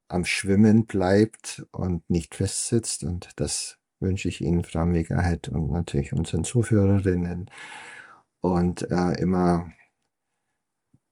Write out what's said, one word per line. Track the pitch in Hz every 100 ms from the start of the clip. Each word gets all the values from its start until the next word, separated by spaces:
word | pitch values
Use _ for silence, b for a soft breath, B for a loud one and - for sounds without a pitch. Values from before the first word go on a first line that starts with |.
| _
am | 90
Schwimmen | 87 - 98 98 110 110 110
bleibt | 98 92 98 110 - - - -
und | - 92 87 -
nicht | 87 -
festsitzt. | - 98 - - 117 - -
Und | 78 87 - -
das | 73 - - - _ _
wünsche | 95 95 87
ich | -
Ihnen, | 78 87
Frau | 85 82 85
Megahead, | 87 82 92 90 78 -
und | 80 71
natürlich | 80 85 71 69
unseren | - 82 85
Zuhörerinnen. | 80 123 107 107 98 101 95 90 87 87 - B B B B B B B B _
Und, | 90 90 87 - -
äh, | 85 87 -
immer | 87 92 90 85 87 b b _ _ _ _ _ _ _ _ _ _ _ _